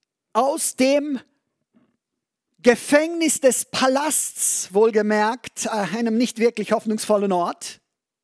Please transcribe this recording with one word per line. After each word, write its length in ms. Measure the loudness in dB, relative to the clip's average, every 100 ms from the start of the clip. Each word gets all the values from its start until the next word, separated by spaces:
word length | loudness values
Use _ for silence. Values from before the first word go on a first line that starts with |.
| _ _ _
aus 440 | -2 0 0 -2 2
dem 420 | 2 2 0 -6 -10 _ _ _ _ _ _ _ _ _ _ _ _ _
Gefängnis 800 | 2 2 2 2 2 0 0 2
des 240 | 2 2
Palasts, 1080 | -2 -2 0 0 0 -2 -2 -2 -2 -2 -2
wohlgemerkt, 920 | 2 2 2 0 2 0 -2 -10 -8 -4
äh, 40 |
einem 460 | -4 -4 -2 -2 0
nicht 220 | 0 0
wirklich 320 | 0 0 -2
hoffnungsvollen 640 | -2 -2 -4 0 0 2
Ort, 480 | 0 -2 -6 -12 -14 _ _ _ _